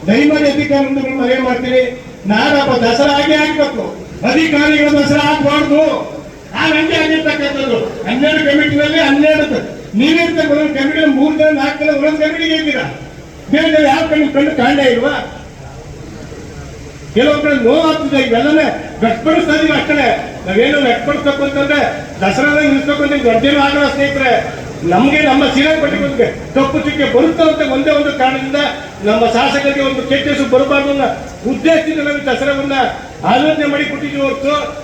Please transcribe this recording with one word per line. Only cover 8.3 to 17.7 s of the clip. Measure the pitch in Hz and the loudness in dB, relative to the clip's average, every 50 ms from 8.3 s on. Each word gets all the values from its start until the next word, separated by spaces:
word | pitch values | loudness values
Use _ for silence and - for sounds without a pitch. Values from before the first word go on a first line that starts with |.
| 311 311 311 285 | 2 2 2 2
ಕಮಿಟಿನಲ್ಲಿ | 285 302 302 302 - 285 294 294 311 330 | 2 2 2 2 0 0 0 2 2 2
ಹನ್ನೆರಡು | 294 269 285 285 302 311 311 302 294 - 254 - - - - - - - - 202 | 2 2 4 4 4 4 4 2 0 -2 -2 -4 -6 -8 -12 -14 -14 -6 -2 0
ನೀವೇ | 262 302 320 330 339 | 2 2 2 2 2
ಇರ್ತಕ್ಕ | 330 330 330 302 294 | 0 0 0 0 2
ಒಂದೊಂದು | 285 302 311 285 - | 2 0 0 0 -2
ಕಮಿಟಿಯಲ್ಲಿ | 269 269 285 320 320 311 294 269 | -2 -2 -2 0 2 2 2 2
ಮೂರು | 262 285 311 302 302 | 2 2 2 2 2
ಜನ, | 311 311 | 2 2
ನಾಲ್ಕು | 302 277 269 285 285 - 294 | 2 2 0 -2 -2 -2 0
ಜನ | 302 302 | 0 0
ಒಂದೊಂದು | 277 285 311 302 311 | 2 0 0 0 0
ಕಮಿಟಿಗೆ | 302 311 320 330 330 320 311 | -2 -2 -2 -2 -2 -2 -2
ಇದ್ದೀರಾ, | 320 320 294 277 254 254 - - - - - - - - - - - - - | 0 0 -2 -2 -2 -4 -6 -8 -10 -14 -16 -16 -18 -18 -18 -18 -18 -6 -2
ಬೇರೆ | 202 302 320 320 | 0 2 2 4
ಜನ | 311 311 302 | 4 4 4
ಯಾವ | 277 269 320 320 311 | 4 4 2 0 0
ಕಣ್ಣು, | 302 311 302 269 - | 2 2 0 2 2
ಕಣ್ಣು | 277 294 302 | 2 0 2
ಕಾಣೇ | - - 233 269 294 285 269 | 0 2 2 2 2 4 4
ಇಲ್ವಾ? | 254 233 226 240 285 294 - - - - - - - - - - - - - - - - - - - - - - - - - - - - - - - - - - - - - - - - | 2 2 2 0 0 -2 -4 -6 -10 -12 -16 -16 -18 -18 -18 -18 -16 -16 -16 -16 -16 -16 -16 -16 -16 -16 -16 -14 -14 -14 -16 -16 -16 -14 -14 -14 -14 -14 -16 -16 -16 -16 -16 -16 -4 0
ಕೆಲವೊಂದ್ | 208 262 302 302 294 | 2 2 4 2 2
ಕಡೆ | 294 302 285 262 233 | 2 0 0 2 2
ನೋವಾಗ್ತಿದೆ. | 226 | 4